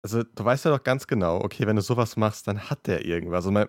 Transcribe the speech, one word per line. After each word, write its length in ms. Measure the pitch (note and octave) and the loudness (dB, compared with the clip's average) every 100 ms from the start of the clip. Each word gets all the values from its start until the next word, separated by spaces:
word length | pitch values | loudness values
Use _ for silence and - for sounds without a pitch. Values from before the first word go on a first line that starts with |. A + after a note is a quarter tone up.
Also, 200 | G2+ A2+ | -2 -4
du 220 | A2+ - | -4 -2
weißt 220 | A2 C#3 E3 | 0 2 2
ja 40 | |
doch 140 | C#3 | 0
ganz 240 | - C3+ - | 0 -2 0
genau, 320 | A#2+ F2 F2 | 0 2 2
okay, 260 | G2+ - G#2 | -2 -2 0
wenn 80 | |
du 80 | G#2+ | 2
sowas 340 | F#2 A#2+ A#2 - | 2 0 0 2
machst, 300 | G#2+ - - | 0 0 -6
dann 240 | G2+ - | -6 -6
hat 160 | C#3+ - | -8 -2
der 180 | F2 | -2
irgendwas. 400 | - E2+ E2+ F2 F2+ | 0 -2 0 -2 2
Und 80 | |
man, 120 | G#2 | 0